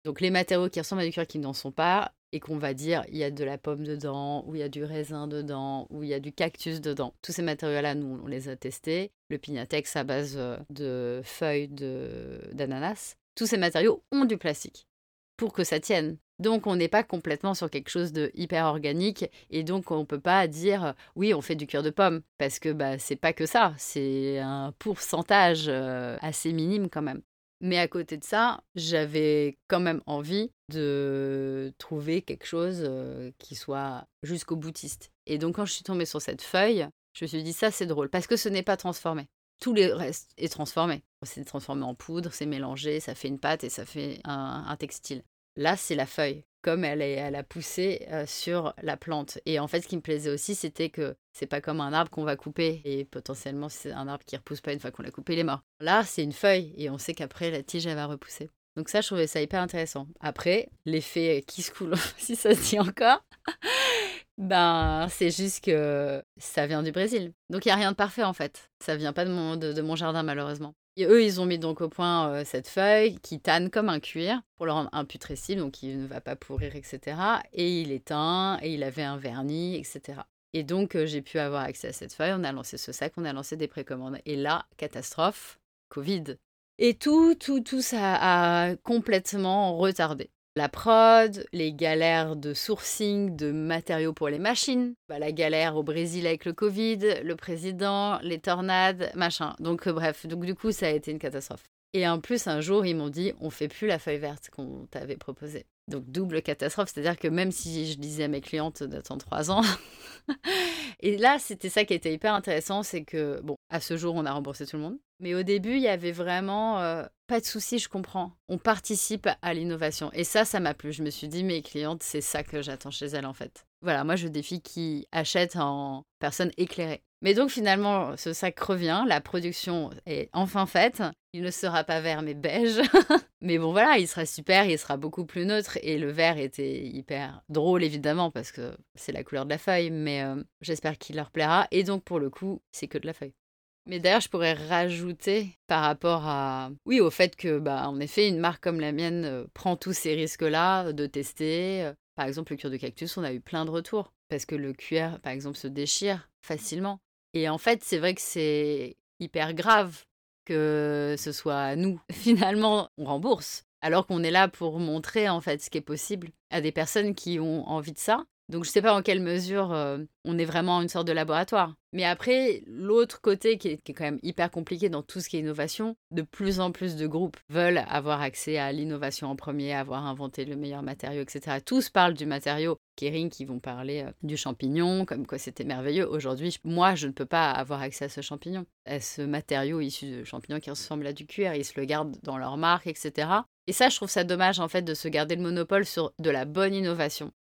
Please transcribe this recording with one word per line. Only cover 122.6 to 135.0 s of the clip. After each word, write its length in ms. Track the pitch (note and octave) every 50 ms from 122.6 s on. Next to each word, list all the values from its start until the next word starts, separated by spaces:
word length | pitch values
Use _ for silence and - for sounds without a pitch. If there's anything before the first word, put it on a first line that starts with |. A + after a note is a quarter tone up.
| C#3
j'attends 300 | C#3+ C3 C3 - C#3 C#3
chez 140 | - D3
elles, 200 | C#3+ D3 C#3+ C3+
en 80 | C3+ C3+
fait. » 320 | - - - _ - _ _ _ _ -
Voilà, 220 | F3 D#3 C#3 C#3+
moi, 100 | D#3 E3+
je 100 | F#3 E3+
veux 60 | E3
des 120 | D3+ D3+ D3
filles 200 | - F3+ E3+ -
qui 460 | - - E3+ E3 D#3+ D3+ D3 - -
achètent 460 | - E3 D#3 - - F#3 F3+ F3 F3
en 480 | F3 D3+ C#3+ C#3 C#3+ C#3 C#3 C3+ C3 D3+ _ _ -
personne 320 | - D3 - - F3+ F3 -
éclairée. 460 | - F3+ F3+ - - E3+ D#3+ D3+ - _ _ _ - -
Mais 120 | F#3+ G3+
donc, 160 | A3 C#4 C4+
finalement, 640 | - B3+ G#3+ G3+ F#3+ G3 G#3 G3+ G3+ G3 E3+ C3 C#3
ce 160 | - - E3 E3
sac 260 | - - F3+ - -
revient, 460 | - - G3 F3+ F3 D#3+ E3 G3 B3
la 140 | B3 E3+ D3+
production 720 | - - - F3+ E3+ F3 F3 - - F3+ F3 E3+ D3+ - - - -
est 240 | F3 D3+ C#3+ D3 - -
enfin 320 | F3 F#3+ F#3+ G3 G3+ F#3+
faite. 380 | F#3+ - F3+ G3 - A#3 - G#3 D#3 C3 _ _ _ -
Il 80 | E3+ F3+
ne 80 | F3+
sera 340 | F3 - - F3+ E3 D#3+ D#3
pas 160 | - D#3+ D#3+
vert, 220 | D#3+ E3 D#3 D3+ D#3
mais 100 | D3+ D3
beige. 460 | D3 C#3+ D#3 D3 G#3+ A#3 A3+ A3 A3
<laughs> 600 | C4+ - - G4 - - D4+ - - _ _ - -
Mais 160 | F3+ E3+ E3
bon, 140 | E3 D#3+ F3
voilà, 260 | G3+ A#3 D4+ D4 A3+
il 100 | F3+ D#3+
sera 180 | - F3 D#3+
super, 400 | - - - D3 - F#3 F#3+ G#3
il 120 | F#3+ D#3+ D3+
sera 180 | - - C#3+
beaucoup 280 | C#3